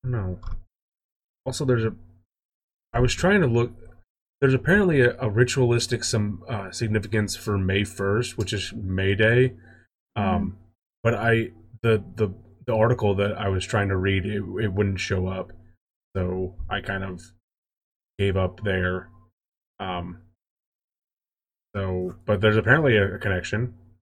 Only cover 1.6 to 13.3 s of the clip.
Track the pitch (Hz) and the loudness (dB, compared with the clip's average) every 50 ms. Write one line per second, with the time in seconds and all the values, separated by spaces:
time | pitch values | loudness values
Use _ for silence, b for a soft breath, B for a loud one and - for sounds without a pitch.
1.6 | 131 127 127 117 113 110 - - - - - _ _ _ _ _ _ _ _ _ | 0 2 2 2 2 -2 -4 -6 -18 -20 -20 _ _ _ _ _ _ _ _ _
2.6 | _ _ _ _ _ _ - 120 127 113 - - - 180 202 208 170 127 117 117 | _ _ _ _ _ _ 0 2 2 2 2 2 2 2 4 4 4 4 2 2
3.6 | 117 120 - - - - - - _ _ _ _ _ _ _ _ 139 135 131 127 | 0 0 -4 -16 -20 -20 -20 -20 _ _ _ _ _ _ _ _ 2 2 2 2
4.6 | - 147 180 208 202 180 160 139 123 123 - - 131 113 101 110 127 120 - 139 | 4 4 4 4 6 4 4 6 4 4 4 0 -4 -2 2 2 2 2 4 2
5.6 | 127 120 120 117 - - 123 110 - - - 110 104 104 101 90 - - 113 104 | 2 2 2 0 0 -2 -4 -4 -4 -2 -2 0 0 -2 -4 -8 -10 -8 -8 -8
6.6 | 98 92 - - 117 107 107 110 107 - 113 110 107 101 - - - - 104 98 | -8 -10 -6 -6 -4 0 0 -2 -2 0 0 0 0 0 -4 -8 -4 -2 -2 0
7.6 | 95 92 98 101 104 101 - - 98 98 101 110 123 120 - - 107 - - 101 | 0 2 2 0 0 -2 -4 -4 -2 0 0 0 0 -2 -4 -6 -4 -4 -4 -6
8.6 | - - - - 104 95 95 92 95 95 101 101 110 110 117 123 127 131 B B | -6 -8 -10 -8 -6 -4 -2 0 0 0 2 4 4 4 6 4 4 2 B B
9.6 | B B B B B B _ _ _ _ _ 113 101 101 104 104 101 87 - - | B B B B B B _ _ _ _ _ -2 0 0 0 0 -2 -4 -6 -10
10.6 | - _ _ _ _ _ _ _ - 113 - - 110 117 117 113 113 - - - | -20 _ _ _ _ _ _ _ -2 -2 -2 0 0 2 2 2 0 -4 -8 -18
11.6 | - - - - - 117 110 104 - - - - 110 95 92 - - - - _ | -20 -20 -20 -4 2 2 2 2 0 -6 -4 -2 -2 -2 -2 -10 -18 -20 -20 _
12.6 | - - 117 110 110 117 123 - - 104 98 95 101 101 | -6 -2 2 2 4 2 2 2 2 0 2 2 0 0